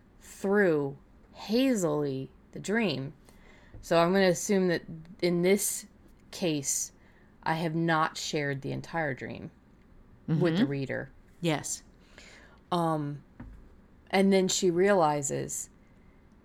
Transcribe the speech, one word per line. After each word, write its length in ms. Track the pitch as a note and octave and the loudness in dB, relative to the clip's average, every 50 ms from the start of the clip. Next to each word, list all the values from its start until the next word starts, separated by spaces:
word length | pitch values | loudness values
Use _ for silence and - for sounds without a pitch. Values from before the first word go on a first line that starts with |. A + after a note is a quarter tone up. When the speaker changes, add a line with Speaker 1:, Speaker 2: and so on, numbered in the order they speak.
| - - - - | -20 -20 -20 -20
Speaker 1:
through 760 | - - - - - G3 G3 G#3 G3+ F3 D#3 D3 C#3+ C#3 C#3+ - - _ - - - - - | -20 -20 -12 -6 -2 0 2 4 4 4 2 2 0 -4 -6 -10 -18 _ -20 -20 -20 -20 -20
hazily 960 | - - - G#3+ B3 C4+ C4+ B3 G#3 F3 D#3 D3 D3 D3 C#3+ C3+ C3+ C3+ C3 - - - _ - | -14 -6 -2 0 2 2 2 2 2 0 0 0 -2 -2 -4 -4 -6 -8 -10 -14 -20 -20 _ -16
the 60 | C#3+ | -10
dream. 540 | C#3+ F3+ G#3 A#3 A3+ F3+ C3+ C3+ C3+ D3+ - - - - - - - - - - - - - - | -6 -4 -2 0 0 0 -2 -4 -6 -8 -12 -16 -20 -20 -20 -20 -20 -20 -20 -20 -20 -20 -20 -14
So 180 | - - E3+ E3 | -4 0 2 4
I'm 140 | E3+ F3 F#3+ | 4 4 4
gonna 140 | G3 F#3+ F#3 | 4 4 4
assume 400 | E3+ - - - G3+ F#3+ F#3 F3+ | 4 2 0 0 2 2 4 2
that 140 | E3 - - - E3 D#3+ D#3 - F3+ - | 2 0 -4 -8 -16 -16 -16 -18 -8 -2
in 220 | - F3 F3 F3 F3 | -2 0 2 2 4
this 440 | F#3 G3 G#3 - - - - - - - - - - - - - - | 4 4 2 2 -2 -4 -6 -10 -14 -20 -20 -20 -20 -20 -20 -20 -18
case, 600 | - - G3 E3 D3+ C#3+ C3+ - - - - - - - - - - _ _ - - - - | -10 -4 -2 -2 -2 -2 -2 -4 -4 -4 -6 -8 -12 -18 -20 -20 -20 _ _ -20 -18 -8 -6
I 120 | - D#3+ | -4 -4
have 200 | D#3+ F3 D#3+ D#3 | -2 -2 -2 -2
not 420 | E3 E3 E3 D#3+ D#3 D#3+ - - | 0 0 0 2 2 0 0 -2
shared 460 | - - - - D3+ D3 C#3+ C#3 C3+ - | -6 -8 -6 -4 -2 -2 -2 -4 -4 -6
the 100 | C3+ C3+ | -8 -8
entire 400 | C3+ C3+ - - E3 D#3+ C#3+ B2+ | -8 -8 -8 -6 -4 -4 -4 -4
dream 360 | - A#2 A#2 A#2 - - E3 - _ _ _ _ - - - - - - - - - - - | -6 -8 -12 -12 -12 -14 -16 -18 _ _ _ _ -20 -20 -20 -20 -20 -20 -20 -20 -12 -6 -2
with 260 | E3 D3 F3 E3 D#3+ | 0 2 2 2 2
the 60 | F#3 B3+ | 2 0
Speaker 2:
Mm-hmm. 80 | - | 0
Speaker 1:
reader. 400 | C#3+ C#3 C3+ B2+ A#2+ A#2 A#2+ - - - - - - - | 0 -4 -4 -6 -6 -8 -8 -10 -16 -20 -20 -20 -12 -6
Speaker 2:
Yes. 420 | E3+ E3+ D3+ C3+ C3+ - - - - - - - - - - - - - - - - - - - - - | -2 -2 -2 -2 -4 -6 -10 -10 -12 -16 -20 -20 -20 -20 -20 -20 -20 -20 -20 -20 -20 -20 -20 -20 -10 -4
Speaker 1:
Um, 520 | F3+ E3+ E3 E3 D#3+ D3+ D3 C#3+ D3 C#3 - - - - - - - - - - - - - - - - - - | -2 0 0 0 0 -2 -4 -6 -8 -10 -14 -18 -20 -20 -18 -18 -18 -20 -20 -20 -20 -20 -20 -20 -20 -20 -6 0
and 220 | - F#3+ G3 G3 G3 | 2 4 6 6 6
then 140 | F#3+ F#3 | 4 4
she 240 | F#3 - - G3 F3+ | 2 2 2 2 2
realizes 1000 | E3 F3 F#3+ G3+ G3+ F#3 D#3+ D3+ D3 D3 C#3 C#3 C#3+ C#3 C3+ D3 - - - - - - - - - - - - - - - - - - | 4 4 4 4 6 6 4 4 2 0 -2 -2 -4 -4 -4 -6 -8 -10 -10 -12 -16 -20 -20 -20 -20 -20 -20 -20 -20 -20 -20 -20 -20 -20